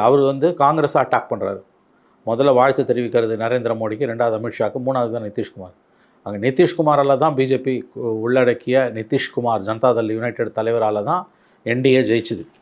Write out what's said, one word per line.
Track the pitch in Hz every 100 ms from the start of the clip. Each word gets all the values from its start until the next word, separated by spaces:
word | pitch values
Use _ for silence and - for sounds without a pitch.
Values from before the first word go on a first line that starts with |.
| 113
அவர் | 139 135
வந்து | 139 160 170
காங்கிரஸை | 139 156 147 147
அட்டாக் | 127 120 -
பண்றாரு. | 110 98 98 - _ _ _ _ _ -
முதல்ல | 117 143 123
வாழ்த்து | 131 135 127
தெரிவிக்கிறது | 117 120 120 113 110 113
நரேந்திர | 123 117 110
மோடிக்கு, | 110 110 135
ரெண்டாவது | 117 120 110
அமித்ஷாக்கு, | 117 - 107 131 127
மூணாவது | 135 117 117
தான் | 107
நிதிஷ்குமார். | 113 104 - 92 _ _ _ _ _ 98
அங்க | 104 120
நிதிஷ்குமாரால | 135 175 175 151 147 139 135 156
தான் | 135
பி | 131
ஜே | 131 131
பி | 127 - 123 120 110 117
உள்ளடக்கிய | 127 123 117 - 127 127 110
நிதிஷ்குமார் | 107 135 - - 120 110 98
ஜனதாதள் | 110 131 117 110 110
யுனைடெட் | 120 110 110 110
தலைவரால | 110 117 110 107 107
தான் | 180 202 _ _ _ 113
என் | 123
டி | 131 131
ஏ | 110
ஜெயிச்சுது. | 113 110 107 - _